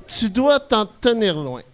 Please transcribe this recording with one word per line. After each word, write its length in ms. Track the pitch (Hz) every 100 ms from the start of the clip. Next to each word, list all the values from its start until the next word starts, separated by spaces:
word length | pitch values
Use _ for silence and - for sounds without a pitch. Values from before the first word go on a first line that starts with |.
| -
tu 220 | - 220
dois 320 | 196 277 285
t'en 240 | - 220
tenir 520 | 208 - 240 233 208 156
loin. 240 | 139 123 -